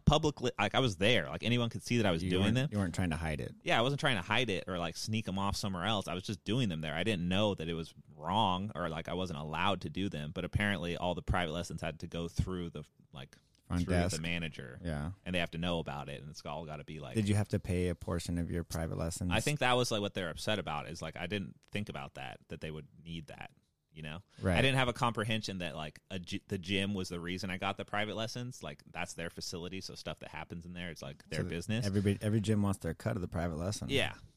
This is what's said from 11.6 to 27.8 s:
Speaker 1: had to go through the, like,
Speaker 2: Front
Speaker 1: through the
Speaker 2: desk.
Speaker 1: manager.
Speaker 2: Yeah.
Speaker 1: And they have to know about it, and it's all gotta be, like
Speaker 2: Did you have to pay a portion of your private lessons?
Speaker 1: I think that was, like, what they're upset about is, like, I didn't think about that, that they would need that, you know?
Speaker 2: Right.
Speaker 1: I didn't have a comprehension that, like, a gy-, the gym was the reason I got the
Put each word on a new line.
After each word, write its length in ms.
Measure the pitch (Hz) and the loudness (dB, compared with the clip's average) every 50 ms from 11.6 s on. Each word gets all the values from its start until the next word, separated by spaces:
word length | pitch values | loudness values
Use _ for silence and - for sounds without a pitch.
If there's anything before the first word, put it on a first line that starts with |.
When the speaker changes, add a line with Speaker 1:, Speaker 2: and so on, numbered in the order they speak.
| 85 - 80 82 | -2 -4 -4 -4
Speaker 1:
had 180 | 82 82 76 - | -4 -4 -4 -6
to 80 | 90 | -8
go 200 | 82 - 85 85 | -6 -4 -4 -4
through 440 | 85 - - - 92 92 90 87 82 | 0 0 0 0 2 0 -2 -4 -4
the, 120 | - 76 73 - _ _ - _ - | -6 -10 -12 -14 _ _ -20 _ -14
like, 200 | 67 69 - - - _ _ _ _ _ - | -14 -14 -14 -18 -20 _ _ _ _ _ -2
Speaker 2:
Front 140 | 90 90 87 | 0 2 2
Speaker 1:
through 80 | 90 90 | 4 4
the 60 | 87 | 4
Speaker 2:
desk. 200 | 87 95 85 80 | 4 4 2 0
Speaker 1:
manager. 600 | 80 85 85 85 82 78 - - 67 60 62 - - | 0 0 0 0 -2 -4 -6 -8 -12 -12 -12 -8 -4
Speaker 2:
Yeah. 280 | 85 76 73 73 87 98 - - | -4 -2 -2 -4 -4 -6 -8 -4
Speaker 1:
And 80 | 92 90 | -2 0
they 60 | 87 | 0
have 120 | 85 - | 0 0
to 60 | - | -2
know 220 | 82 85 90 87 82 | -2 0 0 0 0
about 300 | 71 71 69 71 69 71 | -2 -4 -6 -6 -6 -8
it, 100 | 71 - | -10 -10
and 80 | - 76 | -12 -12
it's 120 | - - - | -14 -10 -8
all 200 | 73 73 80 82 | -8 -8 -8 -8
gotta 180 | 76 76 73 69 | -8 -10 -10 -10
be, 160 | - 78 76 | -10 -10 -10
like 160 | 71 65 - | -8 -2 0
Speaker 2:
Did 140 | 113 101 101 | 2 4 4
you 60 | 101 | 4
have 120 | 104 101 - | 4 2 2
to 100 | 107 95 | -2 -2
pay 280 | - - 87 90 90 | 0 0 2 2 2
a 80 | 90 85 | 2 0
portion 420 | - - 90 90 85 - - 85 | -2 -4 -4 -2 -2 -2 -2 -2
of 140 | 87 85 85 | -2 -2 -2
your 140 | 87 85 80 | -2 -4 -4
private 320 | - - 80 80 - 98 | -4 -4 -4 -2 -2 -2
lessons? 340 | 90 85 82 - - 95 87 | -2 -2 -2 -2 -2 0 2
Speaker 1:
I 80 | 98 113 | 2 2
think 200 | - 143 147 147 | 2 2 2 2
that 180 | 123 127 123 | 4 4 4
was, 120 | 127 123 - | 4 4 2
like, 120 | 117 104 | 2 0
what 140 | 101 98 - | 0 0 -2
they're 140 | 104 90 80 | -2 -2 -2
upset 280 | - - - 107 107 98 | -4 -2 0 0 0 0
about 300 | 76 80 76 73 65 71 | 0 -2 -4 -4 -4 -6
is, 120 | 82 - | -8 -6
like, 140 | 80 80 - | -6 -6 -6
I 120 | - 90 | -6 -4
didn't 280 | 85 104 101 85 60 - _ _ _ | -4 -2 -4 -4 -6 -10 _ _ _
think 160 | - 101 104 | -6 -6 -4
about 280 | - - 71 69 - - | -6 -6 -8 -8 -10 -10
that, 240 | 69 67 60 50 - _ - | -10 -10 -10 -12 -14 _ -12
that 100 | 87 76 | -10 -8
they 120 | 80 80 | -8 -8
would 160 | 76 78 69 - - - 76 | -8 -8 -12 -14 -18 -16 -12
need 220 | 82 82 82 71 | -10 -10 -8 -10
that, 240 | - - - - - _ _ _ _ _ _ _ _ - | -10 -12 -14 -14 -16 _ _ _ _ _ _ _ _ -16
you 100 | 78 78 | -12 -10
know? 160 | 76 78 87 - _ _ - | -10 -10 -10 -12 _ _ -2
Speaker 2:
Right. 160 | 98 92 87 | 2 4 4
Speaker 1:
I 40 | 101 | 4
didn't 160 | 123 135 131 | 4 4 4
have 100 | 135 127 | 4 2
a 60 | 120 117 | 2 2
comprehension 680 | - 127 120 110 113 104 117 110 110 - - 98 92 | 2 2 2 2 2 0 0 0 0 -2 -4 -4 -4
that, 160 | 87 80 78 | -4 -6 -6
like, 240 | 78 78 76 - - - - | -6 -8 -8 -10 -14 -12 -10
a 80 | 98 90 | -8 -8
gy-, 220 | 82 - 104 - - | -6 -6 -6 -8 -4
the 100 | - 104 | -4 -4
gym 360 | 92 80 92 101 95 98 101 104 | -4 0 2 2 2 2 2 0
was 160 | 92 92 - | -2 -4 -4
the 100 | 87 87 | -4 -6
reason 300 | 85 87 92 90 107 92 | -4 -4 -4 -4 -4 -4
I 80 | 90 | -4
got 200 | 90 98 95 98 | -2 -2 -2 -2
the 80 | - | -2